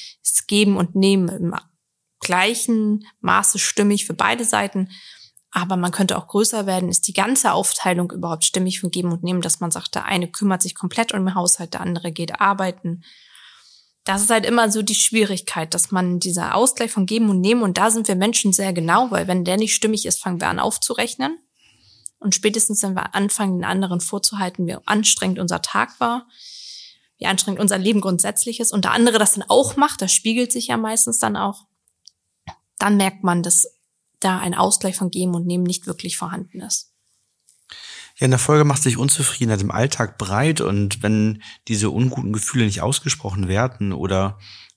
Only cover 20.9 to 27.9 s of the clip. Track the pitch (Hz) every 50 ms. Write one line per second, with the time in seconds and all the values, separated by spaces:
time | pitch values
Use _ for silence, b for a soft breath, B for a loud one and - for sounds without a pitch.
20.9 | 240 240 240 240 - - 254 277 330 339 _ _ _ B B B B B B B
21.9 | B B B B B - - 208 - - - 214 208 220 - - 208 - - 196
22.9 | 190 185 160 - - 196 196 208 - - 208 190 185 175 175 - 185 190 196 180
23.9 | 180 175 175 - - 202 - - 214 202 190 180 180 - 180 170 180 - - -
24.9 | 208 208 214 - - - 196 185 185 - 190 170 180 170 165 - - 196 233 -
25.9 | - - 247 233 240 254 240 B B B B B B B B B B B B B
26.9 | B B B B B - - 175 196 185 - - 196 - 214 190 202 190 185 214